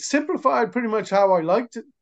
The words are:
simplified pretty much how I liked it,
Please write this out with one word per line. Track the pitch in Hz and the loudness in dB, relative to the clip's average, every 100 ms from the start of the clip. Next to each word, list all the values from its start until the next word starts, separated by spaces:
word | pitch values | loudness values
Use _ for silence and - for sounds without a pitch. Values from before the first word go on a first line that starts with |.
| - | -4
simplified | 285 302 330 262 254 220 | -2 -2 -2 0 0 0
pretty | 240 226 | -2 -2
much | 214 185 | -2 0
how | 196 196 | 2 4
I | 180 | 4
liked | 160 208 240 226 | 2 0 -2 -10
it, | - _ | -16 _